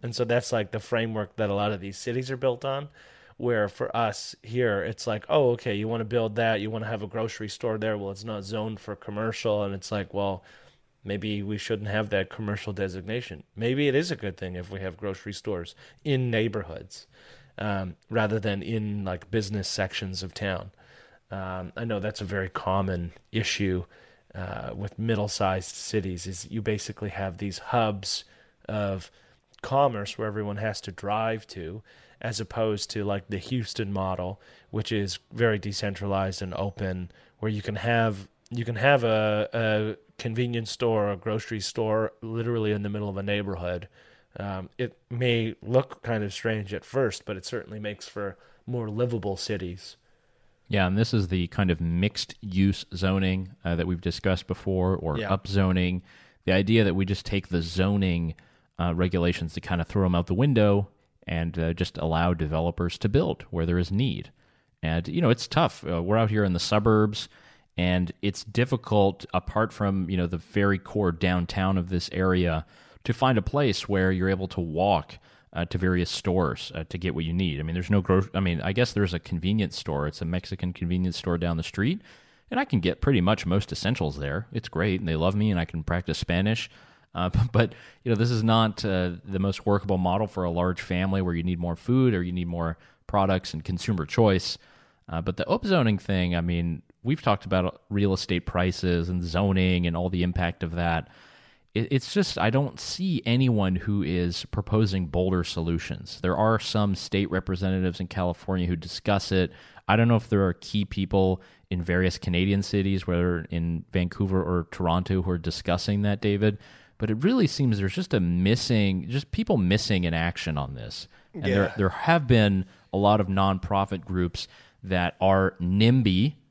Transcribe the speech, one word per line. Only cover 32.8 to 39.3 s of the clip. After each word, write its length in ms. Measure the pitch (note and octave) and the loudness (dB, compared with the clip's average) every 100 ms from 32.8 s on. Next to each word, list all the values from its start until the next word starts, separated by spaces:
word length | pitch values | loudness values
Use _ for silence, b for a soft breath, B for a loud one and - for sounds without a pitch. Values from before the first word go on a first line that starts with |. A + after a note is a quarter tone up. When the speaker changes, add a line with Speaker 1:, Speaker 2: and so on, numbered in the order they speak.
| - | -4
Speaker 1:
to, 120 | A2 | -4
like, 240 | G#2 G2 - | -2 -4 -4
the 100 | G2 | -8
Houston 520 | - B2+ A2 - G2+ | -2 -4 -2 -4 -4
model, 480 | G2 F#2+ F#2 F2+ G2+ B B B | -2 -2 -2 -4 -8 B B B
which 220 | G#2+ G2+ | -6 -2
is 260 | A2 G2 - _ | -2 -2 -6 _
very 240 | - A#2 G#2 | 0 2 2
decentralized 840 | G2+ G2 G#2 F#2+ G2+ G2 F#2+ F#2 | -2 -4 -4 -4 -2 0 -2 -4
and 100 | F#2 | -8
open, 580 | - G2+ - F#2+ F#2 F2+ b b b | -4 -6 -4 -4 -4 -8 b b b
where 120 | G#2+ | -4
you 100 | G#2 | -4
can 140 | G#2 G#2 | -4 -4
have, 500 | A#2+ A#2 A2+ G2 G2 _ _ | 0 2 2 -2 -12 _ _
you 120 | A#2+ A2+ | -6 -4
can 100 | A2+ | 2
have 280 | C3 C#3 | 4 4
a, 460 | A#2 A2 G#2+ | 4 2 2